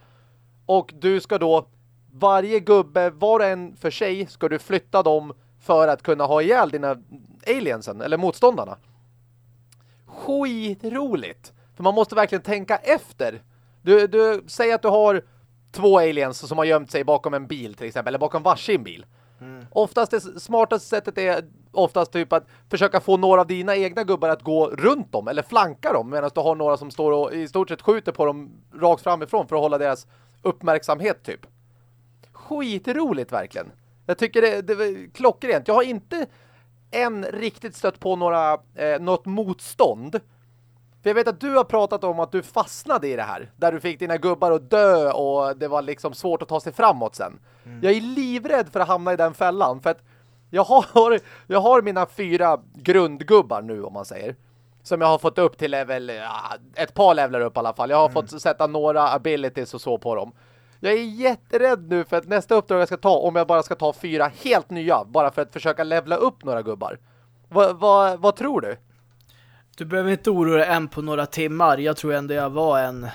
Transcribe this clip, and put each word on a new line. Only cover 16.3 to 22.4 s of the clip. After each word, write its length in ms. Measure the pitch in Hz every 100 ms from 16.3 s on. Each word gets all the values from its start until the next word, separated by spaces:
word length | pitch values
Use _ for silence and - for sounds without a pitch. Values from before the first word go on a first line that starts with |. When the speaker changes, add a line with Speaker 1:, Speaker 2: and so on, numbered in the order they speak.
| 127 139
Speaker 1:
som 100 | 156
har 80 | 160
gömt 260 | 156 135
sig 120 | 151
bakom 300 | 139 143 151
en 140 | 143 135
bil 260 | 151 113 101
till 120 | 113
exempel, 240 | 127 117
eller 80 | 131
bakom 240 | 151 160
varsin 400 | 160 165 - 190
bil. 220 | 98 85 - _ _ _
Speaker 2:
Mm. 240 | 127 131 123
Speaker 1:
Oftast 400 | - 208 240 226
det 60 | 220
s-, 260 | 180 175
smartaste 440 | - 233 226 226 -
sättet 280 | 208 208 196
är 260 | 185 165 165 _ _
oftast 400 | - 170 185 170
typ 220 | 175 160
att 140 | 165